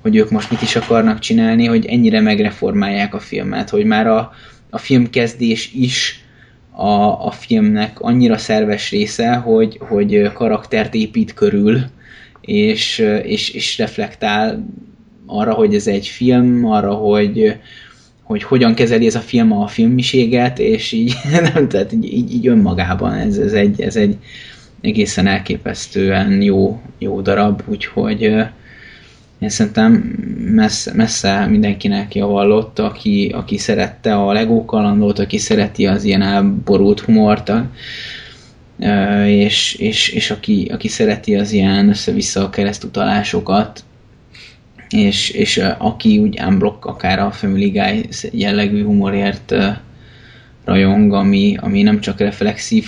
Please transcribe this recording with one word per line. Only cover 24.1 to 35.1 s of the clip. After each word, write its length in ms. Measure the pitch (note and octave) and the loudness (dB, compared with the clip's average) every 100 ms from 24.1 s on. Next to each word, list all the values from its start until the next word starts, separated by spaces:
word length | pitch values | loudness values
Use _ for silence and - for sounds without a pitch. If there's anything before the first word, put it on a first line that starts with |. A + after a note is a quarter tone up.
| G2+ - - - - - - | -2 -10 -20 -20 -20 -20 -8
egészen 460 | G#2+ G#2+ G2+ - F#2+ | -4 0 -2 0 0
elképesztően 1120 | G2 G2 - - G2 - G2 F#2+ F#2+ G2+ G2 | 0 -4 -8 -8 -10 -8 -2 0 0 0 2
jó, 400 | G2+ F#2+ G2 A2+ - - | 2 2 0 -2 -14 -10
jó 240 | G3+ G3 | -8 -4
darab, 400 | G3 G3+ - G3+ - | -2 0 0 0 -4
úgyhogy, 580 | G3+ - - G#3+ G#3 | -8 -6 -4 -4 0
ö, 180 | G#3+ A3 A3 - - - - - - _ _ _ | 0 0 -2 -8 -20 -20 -20 -20 -20 _ _ _
én 100 | G#2 | -8
szerintem 420 | - G#2+ - A2 A#2 - - - - - | -2 -2 2 4 4 2 -8 -8 -6 0
messze, 400 | A2 G#2+ - - | 2 2 -2 -4
messze 520 | G2+ A2 - G2 G2 G2 | 0 0 0 -2 0 2
mindenkinek 720 | G#2+ G#2 G2 G2+ G2 G2+ G2+ | 2 2 -2 -2 -2 -4 -4
javallott, 640 | G2+ G2+ G2+ G#2+ A2 - | 0 2 4 2 0 -4
aki, 520 | G#2+ - G#2+ G2+ G2+ | -6 -4 -2 0 0
aki 240 | - - G2+ | -4 -6 -4
szerette 580 | - G2+ F#2+ - A#2 G#2 | -2 -2 -2 -4 -2 0
a 160 | G2+ | 2
Lego 340 | G#2 A2+ A2+ A2 | 0 2 0 0
kalandot, 540 | A2 G#2 G#2 G#2 | -2 2 2 2